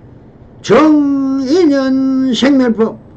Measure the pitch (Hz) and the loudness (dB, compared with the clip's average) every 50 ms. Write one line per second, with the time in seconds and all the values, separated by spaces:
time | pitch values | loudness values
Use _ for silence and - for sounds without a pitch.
0 | - - - - - - - - - - - - - - 196 262 302 311 302 294 | -20 -20 -20 -20 -20 -20 -20 -20 -20 -20 -20 -12 -2 0 2 2 4 4 2 2
1 | 285 277 277 277 269 269 269 269 269 247 302 381 359 294 277 277 262 262 262 269 | 2 0 -2 -2 -2 -4 -4 -4 -2 -2 0 2 2 2 0 0 0 -2 -2 -2
2 | 269 269 262 262 262 262 233 - 233 277 285 262 254 240 214 196 226 202 - - | -2 -2 -2 -2 -2 -2 -2 0 0 0 2 2 0 0 0 -2 -2 -4 -4 -10
3 | - - - | -20 -20 -20